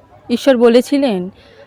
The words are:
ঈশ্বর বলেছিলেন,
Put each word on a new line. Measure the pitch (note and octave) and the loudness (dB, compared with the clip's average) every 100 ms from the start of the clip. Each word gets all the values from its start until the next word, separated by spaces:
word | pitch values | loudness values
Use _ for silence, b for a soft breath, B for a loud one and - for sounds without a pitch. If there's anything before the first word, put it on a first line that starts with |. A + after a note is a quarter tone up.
| _ - - | _ -20 -8
ঈশ্বর | A#3 C#4+ B3+ | -4 0 2
বলেছিলেন, | A#3+ A#3 B3 C#4+ C#4 F#3+ F3+ b b b | 4 2 0 -2 -2 -4 -8 b b b